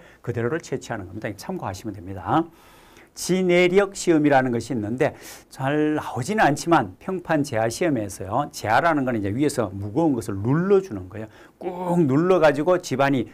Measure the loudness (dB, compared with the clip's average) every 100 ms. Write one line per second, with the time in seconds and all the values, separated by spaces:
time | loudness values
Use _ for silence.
0 | -6 -12 -8 -4 -2 -4 -6 -8 -6 -10
1 | -8 -10 -10 -10 -10 -8 -8 -8 -10 -10
2 | -12 -10 0 0 0 -8 -20 -20 -20 -20
3 | -20 -10 -2 0 4 4 6 4 2 0
4 | 2 4 6 4 4 -2 -4 -4 -4 -2
5 | -2 -2 -14 -20 -20 -6 -2 0 0 -2
6 | -4 -6 -4 2 2 2 2 2 2 -6
7 | -8 -8 -2 -2 0 0 -2 0 0 0
8 | -4 -8 -4 -4 -4 -6 2 4 4 2
9 | 0 -2 -2 0 0 0 -4 -4 -4 0
10 | 2 0 -4 -4 0 0 4 2 2 -8
11 | -10 -12 -14 -16 -20 _ -10 -6 -2 2
12 | 4 4 4 6 6 4 2 0 0 0
13 | 2 2 -2